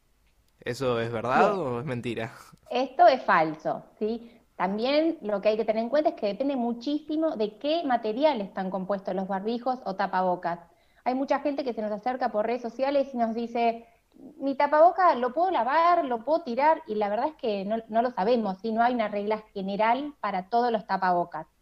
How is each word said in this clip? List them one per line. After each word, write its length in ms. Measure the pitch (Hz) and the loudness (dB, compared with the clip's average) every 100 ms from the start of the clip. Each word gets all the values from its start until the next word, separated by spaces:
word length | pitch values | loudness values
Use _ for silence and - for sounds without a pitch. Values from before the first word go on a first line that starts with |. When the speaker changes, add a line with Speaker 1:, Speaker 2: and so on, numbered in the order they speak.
| _ _ _ _ _ _ | _ _ _ _ _ _
Speaker 1:
¿Eso 400 | - 120 131 117 | -10 -4 0 0
es 120 | 117 | -2
verdad 420 | 117 117 139 196 | -2 0 2 4
Speaker 2:
Bien. 60 | 196 | 2
Speaker 1:
o 200 | 147 120 | -2 -4
es 60 | 143 | -4
mentira? 460 | 123 117 113 113 - - - _ | -6 -6 -6 -8 -10 -20 -20 _
Speaker 2:
Esto 360 | 247 269 262 349 | -4 -4 6 6
es 160 | 269 | 6
falso, 640 | - 180 160 156 165 - - _ | 2 2 2 -2 -4 -6 -8 _
¿sí? 320 | 214 226 - - _ - | -6 -6 -10 -20 _ -6
También 640 | 185 208 240 294 320 - | -4 -2 0 2 0 -2
lo 180 | 208 208 | -4 0
que 100 | 208 | 0
hay 60 | 220 | 0
que 60 | 226 | 0
tener 160 | 220 | -2
en 60 | 233 | 0
cuenta 200 | 285 311 | 0 0
es 40 | 311 | -2
que 100 | 208 | -4
depende 280 | 202 277 277 | -2 -2 -2
muchísimo 800 | 233 233 285 294 - 311 320 208 | -2 -4 -4 -4 -4 -2 -2 -2
de 220 | 208 214 | -4 -4
qué 240 | 294 320 | -2 -2
material 560 | 294 233 220 214 311 254 | 0 0 0 0 2 2
están 300 | 190 - 190 | -4 -6 -4
compuestos 440 | 190 185 202 196 | -4 -4 -4 -4
los 140 | 190 190 | -4 -4
barbijos 520 | 190 208 233 254 254 | -4 -4 -4 -4 -6
o 120 | 196 190 | -6 -4
tapabocas. 640 | 196 190 185 175 175 170 - _ _ _ | -2 0 0 0 -2 -6 -10 _ _ _
Hay 100 | - | -4
mucha 260 | 262 277 285 | -2 0 0
gente 240 | 294 277 | 0 -4
que 80 | 269 | -4
se 80 | 226 | -4
nos 100 | 214 | -4
acerca 380 | 208 247 254 254 | -4 -4 -2 -2
por 160 | 214 214 | -2 -2
redes 160 | 247 | -2
sociales 460 | 240 226 262 285 269 | -6 -4 0 0 0
y 20 | 247 | 0
nos 160 | 226 | -2
dice, 520 | 226 233 233 233 233 - _ _ | -2 -4 0 0 0 -10 _ _
"Mi 400 | _ - - 277 | _ -20 -6 -4
tapaboca, 600 | 269 285 302 330 370 359 262 | 0 2 8 6 8 4 4
¿lo 160 | 247 | 0
puedo 160 | 254 370 | 0 0
lavar? 540 | 320 226 294 339 349 | 2 2 4 4 4
¿Lo 200 | 285 240 | 2 -2
puedo 180 | 226 330 | 0 0
tirar?". 400 | 330 233 294 320 - | 0 2 4 4 0
Y 80 | |
la 140 | 214 202 | -2 0
verdad 180 | 214 294 | 0 -2
es 60 | 311 | -4
que 280 | 240 202 | -4 -2
no, 140 | 196 226 226 | -2 -4 0
no 140 | 214 | 0
lo 80 | 247 | 0
sabemos, 460 | 247 220 247 208 190 | 0 2 2 0 -4
¿sí? 120 | 226 | -4
No 100 | 220 | 2
hay 120 | 233 | 2
una 140 | 247 214 | 2 -2
regla 340 | 208 208 214 - | -2 -2 -4 -6
general 600 | 202 190 202 220 247 294 - | -8 -6 0 2 2 -2 -8
para 280 | 208 208 190 | -6 -6 -2
todos 220 | 233 240 | 0 2
los 140 | 226 - | 0 -2
tapabocas. 600 | 190 185 175 175 156 160 _ | -2 2 0 -2 -6 -14 _